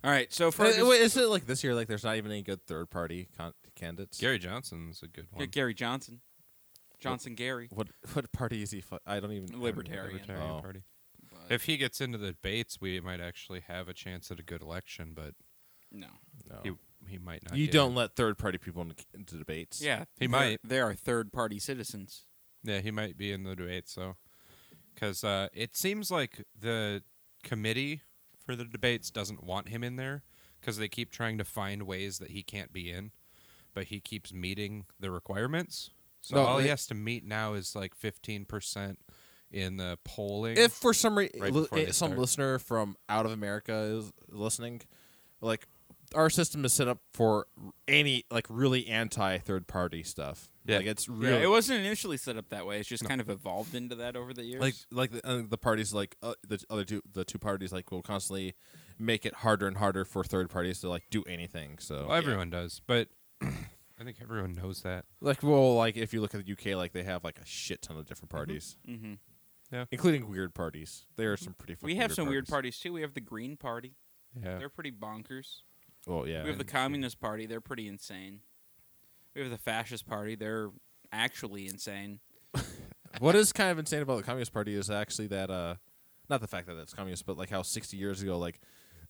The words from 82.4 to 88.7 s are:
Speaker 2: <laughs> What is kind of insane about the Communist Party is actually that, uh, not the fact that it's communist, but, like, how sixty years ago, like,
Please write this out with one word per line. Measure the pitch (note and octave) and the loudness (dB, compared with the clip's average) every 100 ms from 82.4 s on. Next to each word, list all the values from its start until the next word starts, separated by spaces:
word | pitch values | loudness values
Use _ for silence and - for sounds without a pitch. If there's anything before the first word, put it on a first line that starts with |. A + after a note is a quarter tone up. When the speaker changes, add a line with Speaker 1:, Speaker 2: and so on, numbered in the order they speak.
| - | -6
Speaker 2:
<laughs> | - - - - - - - | -6 -4 -10 -16 -18 -14 4
What | C3+ | 8
is | G3 G#3+ | 10 8
kind | - G3 | 6 4
of | E3 | 4
insane | D3+ D3+ | 0 0
about | C#3 A#2+ | 2 0
the | |
Communist | G2+ B2+ A#2 | 0 -2 -2
Party | A2 G#2 | -2 0
is | G2+ G2 | 0 0
actually | G#2 G#2 - G#2+ | 0 0 -4 -2
that, | G2 F#2+ | -2 -2
uh, | F#2 E2+ F2+ _ _ _ _ - | -2 -2 -6 _ _ _ _ -2
not | C#3 | -2
the | A2 | 0
fact | F#2 F2 | -6 -8
that | E2 | -10
it's | D2+ | -10
communist, | - F#2+ F2 - | -8 -6 -6 -6
but, | F2 | -6
like, | F#2 | -2
how | G2 | -2
sixty | F2+ A2+ - G2 | -2 -4 -6 -4
years | G2 F#2+ | -4 -2
ago, | G2 F2 | -2 0
like, | F2 - - | -2 -6 -18